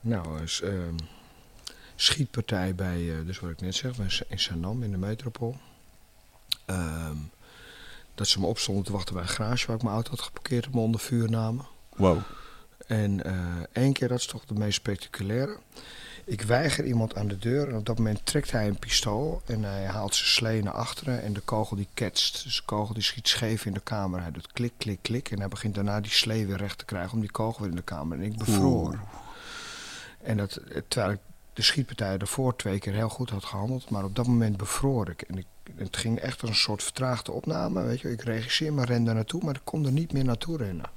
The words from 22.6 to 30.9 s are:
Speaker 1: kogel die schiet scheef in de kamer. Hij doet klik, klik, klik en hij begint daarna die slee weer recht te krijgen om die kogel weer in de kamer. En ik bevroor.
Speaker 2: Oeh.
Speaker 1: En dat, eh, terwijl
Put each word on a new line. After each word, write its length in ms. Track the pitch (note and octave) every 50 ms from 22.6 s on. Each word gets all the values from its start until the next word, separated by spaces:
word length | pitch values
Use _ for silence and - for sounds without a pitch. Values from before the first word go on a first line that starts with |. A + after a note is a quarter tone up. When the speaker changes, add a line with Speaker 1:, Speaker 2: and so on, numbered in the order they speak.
| -
Speaker 1:
kogel 280 | - G#2+ G#2+ G#2+ A2 A2
die 100 | A2 G2+
schiet 240 | - - B2 A2+
scheef 380 | - - - A#2+ G#2+ A2+ A2 -
in 80 | G#2+ F#2+
de 60 | F#2+
kamer. 420 | - - A2+ G#2 G2 F#2 F2+ F2+
Hij 100 | F2 E2+
doet 200 | C#2 C2+ - -
klik, 220 | - - A#2+ A#2+ -
klik, 220 | - - A2 G2 -
klik 300 | - - A2+ B2+ - -
en 80 | A2 G2+
hij 80 | G2
begint 280 | G2 F#2+ - - G#2+ G2+
daarna 240 | G#2 G2 G#2 G2+ G#2+
die 100 | G2 G2
slee 340 | - - - A2+ A2 A2+ G#2+
weer 120 | F#2+ G2
recht 200 | F#2 G2+ G2 -
te 80 | - -
krijgen 280 | - G#2 F#2 F2 F#2 G#2+
om 60 | A2+
die 120 | G#2+ G2
kogel 300 | - - A2 A2+ A2+ -
weer 80 | G#2 F#2+
in 60 | E2
de 60 | F2
kamer. 360 | - - F2+ D#2 C#2+ E2 E2
En 60 | C#2 F#2
ik 140 | G#2+ G#2+
bevroor. 500 | A2 A2 - G#3 - - F#2 E2+ D#2+ D2+
Speaker 2:
Oeh. 120 | C2 A#1+ - - - - - - - - - - - - - - - - - - - - - - - - - -
Speaker 1:
En 140 | - A2
dat, 180 | G#2 G2+ G2 -
eh, 260 | - - - - - -
terwijl 240 | -